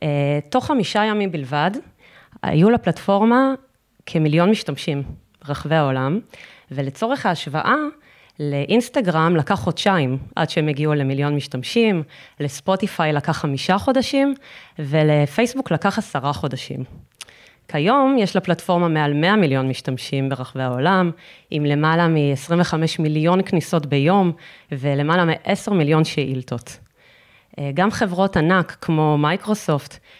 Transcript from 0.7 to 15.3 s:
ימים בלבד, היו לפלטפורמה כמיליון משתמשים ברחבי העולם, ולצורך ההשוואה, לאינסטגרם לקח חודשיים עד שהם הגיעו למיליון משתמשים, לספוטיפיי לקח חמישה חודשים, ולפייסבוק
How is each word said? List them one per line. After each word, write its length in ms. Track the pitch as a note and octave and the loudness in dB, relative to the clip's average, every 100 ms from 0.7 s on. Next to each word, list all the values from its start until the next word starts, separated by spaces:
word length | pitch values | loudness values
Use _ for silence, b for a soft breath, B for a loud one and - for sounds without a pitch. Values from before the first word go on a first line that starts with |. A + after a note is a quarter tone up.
| C4+ F3+ G#3 | 0 0 0
ימים 280 | G#3+ G#3 G3 | 0 0 -2
בלבד, 380 | D#3+ B2+ D3 F3 B3+ - _ B B B B | -4 -4 0 0 -2 -10 _ B B B B
היו 280 | - D3+ G3+ | 0 4 4
לפלטפורמה 840 | A#3+ F3+ D#3+ - G3 A3 B3 C4+ C4 _ _ _ _ - | 4 0 -2 0 2 4 4 2 -2 _ _ _ _ -6
כמיליון 440 | E3 D#3 D#3 F3+ | 0 2 4 4
משתמשים 520 | G#3+ - C#3 - C#3 C#3 - _ _ | 2 -2 -8 -4 -4 -6 -12 _ _
ברחבי 300 | C#3+ C#3+ D3 | -8 -6 0
העולם, 460 | D#3+ C#3+ C3 C3+ G3 - B B B B | 0 2 0 -2 -2 -6 B B B B
ולצורך 560 | C#3 C#3 - A3+ C4+ G3+ | -6 -6 -4 -4 -2 -2
ההשוואה, 500 | E3 D3 D3+ - C#4+ D4+ - b b b b | -2 -4 -2 0 0 -2 -10 b b b b
לאינסטגרם 960 | D3 C#3+ C#3+ A3+ A#3+ D4 F3+ D#3+ E3 E3 | -4 -4 0 0 0 -2 0 2 2 2
לקח 180 | C#3 | 0
חודשיים 640 | G3 F3 - G3+ F#3 C3 C3+ - - | -2 -2 -2 0 2 0 -4 -6 -4
עד 140 | D#3+ | -2
שהם 180 | E3+ D3+ | 0 -2
הגיעו 260 | C#3 D3+ | 0 0
למיליון 420 | D3 C3+ C#3 C#3+ D3 | 0 0 -2 -2 -2
משתמשים, 640 | - B2+ B2 A#3 A3 F3 D3 B B B | -4 -8 -4 0 2 0 -4 B B B
לספוטיפיי 720 | D3 - - F#3+ G3 - D#3 | -8 -6 -2 -2 -2 -2 0
לקח 200 | D3 - | 0 -2
חמישה 460 | D3+ D3+ C#3 - F#3+ | -2 -2 -2 0 0
חודשים, 560 | C4+ C4 A#3+ C4+ C#4 C4+ B B B B | 0 0 0 0 0 -2 B B B B
ולפייסבוק 920 | C#3 D#3 D3+ D3+ C#3+ | -2 2 4 4 2